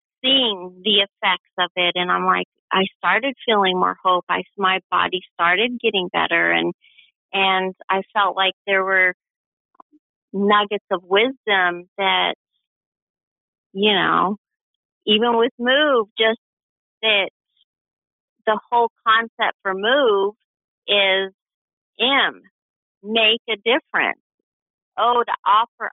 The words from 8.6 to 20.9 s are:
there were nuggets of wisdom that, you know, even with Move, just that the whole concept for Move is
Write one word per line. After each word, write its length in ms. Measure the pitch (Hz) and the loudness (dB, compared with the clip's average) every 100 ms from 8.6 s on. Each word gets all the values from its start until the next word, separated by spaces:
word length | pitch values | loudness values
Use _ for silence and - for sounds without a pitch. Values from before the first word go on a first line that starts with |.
| - | -2
there 180 | 196 | 0
were 300 | 190 190 185 - _ _ _ _ _ _ - 302 _ _ _ | 2 2 0 -2 _ _ _ _ _ _ -20 _ _ _ _
nuggets 520 | 196 202 208 208 208 - | -2 2 2 2 -6 -4
of 120 | 185 | -6
wisdom 840 | 185 196 247 269 214 196 180 175 175 - | 0 0 0 -2 -2 0 0 -2 -10 -4
that, 360 | 190 185 180 - _ _ _ _ _ _ _ _ _ _ _ _ _ | -2 0 -2 -6 _ _ _ _ _ _ _ _ _ _ _ _ _
you 200 | 190 214 | -2 0
know, 440 | 190 165 165 175 208 _ _ _ _ _ _ - | 2 2 2 0 -4 _ _ _ _ _ _ -2
even 320 | 214 240 233 | 0 2 2
with 140 | 233 - | 0 -2
Move, 480 | 240 269 302 247 208 - | 0 2 2 0 -2 -2
just 220 | 220 226 _ _ _ _ _ _ | -2 -2 _ _ _ _ _ _
that 280 | 220 208 185 _ _ _ _ _ _ _ _ _ _ _ - | -2 0 -2 _ _ _ _ _ _ _ _ _ _ _ -4
the 140 | 202 - | -4 0
whole 180 | 240 233 _ 233 | 0 0 _ 0
concept 500 | 220 226 - 214 - | 0 0 -4 -6 -4
for 120 | 196 | -6
Move 600 | 190 214 277 247 196 196 214 _ _ _ _ | -2 0 2 2 2 -2 -6 _ _ _ _
is 460 | - | -2